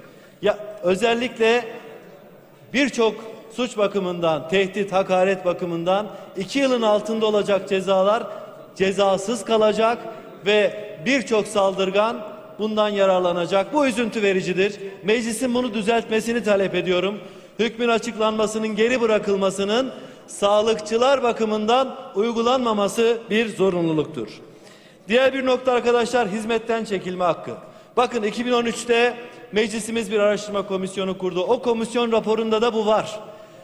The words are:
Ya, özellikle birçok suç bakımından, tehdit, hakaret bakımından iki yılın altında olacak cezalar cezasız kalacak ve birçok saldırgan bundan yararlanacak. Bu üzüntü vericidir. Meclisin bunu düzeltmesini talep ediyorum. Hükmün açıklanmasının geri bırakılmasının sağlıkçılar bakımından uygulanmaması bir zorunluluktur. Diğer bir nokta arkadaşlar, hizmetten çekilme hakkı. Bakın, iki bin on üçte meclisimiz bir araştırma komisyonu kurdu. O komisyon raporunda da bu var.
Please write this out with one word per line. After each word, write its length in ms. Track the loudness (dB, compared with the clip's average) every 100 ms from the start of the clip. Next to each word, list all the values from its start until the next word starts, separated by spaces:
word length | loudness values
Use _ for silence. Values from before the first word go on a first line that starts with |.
| -20 -20 -20 -2
Ya, 160 | -2 -2 -6 -4
özellikle 840 | 0 2 2 0 -2 0 2 2 0 -14 -16 -20 -20 -20 -20 -20 -20 -20 -4
birçok 420 | 0 0 2 0 0 -14 -16 -14
suç 260 | -6 -4 0
bakımından, 720 | 0 0 -4 0 0 0 0
tehdit, 440 | 0 0 -2 0
hakaret 520 | 0 2 2 2 2
bakımından 640 | -2 -2 -4 -2 0 0 -2 -10 -12 -10
iki 220 | -4 0
yılın 240 | 2 4
altında 440 | 4 2 0 0 2
olacak 420 | 2 2 0 0
cezalar 540 | -2 2 4 4 2 -2 -12 -16 -18 -12 -2
cezasız 680 | 0 4 4 2 0 -4
kalacak 540 | 0 4 4 4 2 0 -8 -14 -18 -6 2
ve 420 | 4 4 -2 -12 -8 0
birçok 400 | 0 2 0 2
saldırgan 880 | 2 2 2 0 2 0 -2 -10 -16 -16 -6
bundan 300 | -4 0 2
yararlanacak. 840 | 4 4 4 2 0 0 0 2
Bu 120 | 2 2
üzüntü 360 | 0 -2 0
vericidir. 540 | 0 0 0 0 0 -2 -14 -8
Meclisin 520 | -2 0 0 -4 -2
bunu 200 | 0 -2
düzeltmesini 720 | -2 0 0 0 -2 0 -2
talep 300 | 2 2 2
ediyorum. 460 | 0 0 0 0 -4 -12 -20 -14 -2
Hükmün 300 | -2 0 0
açıklanmasının 880 | 0 0 0 0 0 -2 -2 -4 0
geri 240 | 2 2
bırakılmasının 920 | 2 2 2 0 0 0 0 0 -2 -8 -18 -20 -16
sağlıkçılar 960 | -2 2 4 2 0 -2 2 4 4
bakımından 720 | 2 0 -2 0 2 2 2 -6 -8
uygulanmaması 1040 | -2 0 2 2 2 2 2 0 2 2 0 0
bir 260 | 0 0 0
zorunluluktur. 720 | 0 2 0 0 -2 -6 -10 -12 -20 -20 -20 -20 -20 -16 0
Diğer 260 | 2 2
bir 120 | 2 0
nokta 260 | 0 2
arkadaşlar, 560 | 2 2 2 2 0 0
hizmetten 560 | -2 -2 -4 -2 -4
çekilme 400 | -2 -6 -6 -2
hakkı. 260 | 0 0 -6 -12 -16 -20 -4 0
Bakın, 260 | 2 0
iki 240 | -4 -4 0
bin 60 |
on 120 | 0
üçte 500 | 0 -4 0 2 2 -2 -14 -18 -4
meclisimiz 600 | -2 -2 -4 -4 -6 -2
bir 80 | 2
araştırma 460 | 2 2 -2 -4 -4
komisyonu 520 | -4 -4 -4 -4 -4
kurdu. 240 | -4 -2
O 200 | 0 0
komisyon 500 | 0 -2 -2 -2 0
raporunda 500 | 0 0 -2 0 0
da 120 | 0
bu 120 | 0 2
var. 340 | 0 0 -10 -16 -20 -20 -20